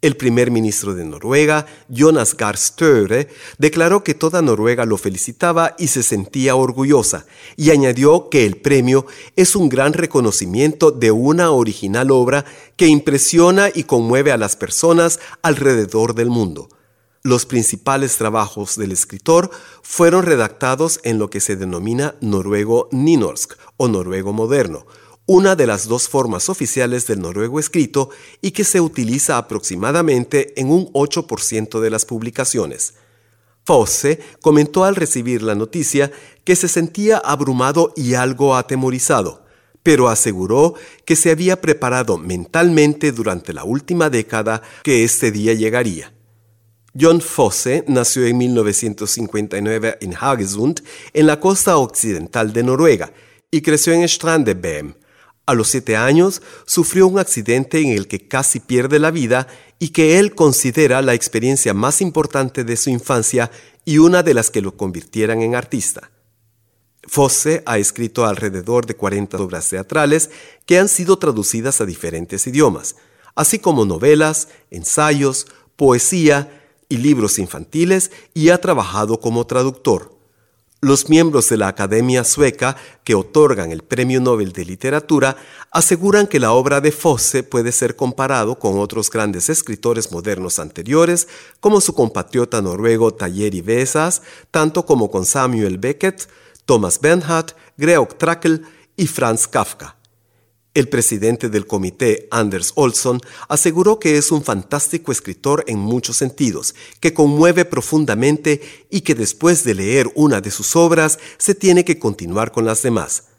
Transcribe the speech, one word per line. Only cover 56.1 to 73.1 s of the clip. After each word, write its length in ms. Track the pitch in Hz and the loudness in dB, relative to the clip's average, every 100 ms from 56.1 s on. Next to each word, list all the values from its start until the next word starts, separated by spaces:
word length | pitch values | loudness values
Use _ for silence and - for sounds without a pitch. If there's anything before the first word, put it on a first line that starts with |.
| 151 185 190 - - | 4 4 0 -16 -20
sufrió 420 | - - 165 185 185 | -6 -2 0 4 4
un 120 | 196 | 4
accidente 640 | 180 - 107 120 135 160 | -2 -4 0 0 0 0
en 80 | 147 | 0
el 200 | 107 98 | -2 -4
que 180 | 101 _ | -10 _
casi 340 | 135 139 123 | -4 -2 -4
pierde 380 | _ 123 127 147 | _ -2 2 2
la 120 | 156 | 2
vida 360 | 160 120 123 131 - _ _ | 0 0 0 -2 -14 _ _
y 120 | 160 | -6
que 280 | - 156 170 | 2 4 6
él 160 | 202 | 2
considera 680 | 202 156 127 - 123 151 127 | 4 2 4 -2 2 2 2
la 100 | 135 | 2
experiencia 600 | 120 - 113 120 135 - | 0 0 -2 0 0 0
más 260 | 98 120 - | 0 0 0
importante 640 | 190 160 147 139 131 - | -2 -2 -2 -2 -4 -6
de 120 | 117 117 | -6 -4
su 100 | - | -2
infancia 600 | 123 - 127 110 123 117 - - _ | -4 -2 -2 0 -2 -2 -6 -20 _
y 140 | - 151 | 0 4
una 240 | 165 180 | 6 6
de 100 | 170 | 4
las 180 | 123 110 | 2 2
que 120 | 113 | -4
lo 140 | 95 - | -6 -6
convirtieran 680 | 98 85 - 110 107 113 | -8 -8 -10 -4 -2 0
en 120 | 113 | -2
artista. 560 | 123 120 127 - - - _ _ _ _ _ _ _ _ _ - | -2 -4 -6 -6 -8 -14 _ _ _ _ _ _ _ _ _ -8
Fosse 560 | - 139 - 151 165 - | 0 0 0 -2 -4 -2
ha 100 | 113 | -2
escrito 480 | 101 - 117 - | -2 -4 -8 -2
alrededor 640 | 113 98 104 95 87 120 113 | -2 -2 -6 -8 -2 -2 -2
de 100 | 107 | -6
cuarenta 400 | 98 101 98 92 | -4 -4 -6 -6
obras 320 | 98 90 - | -6 -6 -6
teatrales 640 | 92 98 156 147 156 156 - - _ | -6 -4 -2 2 2 0 -6 -20 _
que 140 | - 175 | 0 2
han 100 | 196 | 2
sido 300 | - 175 185 | 0 0 0
traducidas 640 | 156 113 98 113 120 135 | 2 -2 -4 -4 -4 -4
a 20 | |
diferentes 640 | 104 82 85 82 85 95 - | -4 -6 -8 -8 -8 -8 -4
idiomas, 500 | 131 147 92 - - _ | 2 2 2 -10 -14 _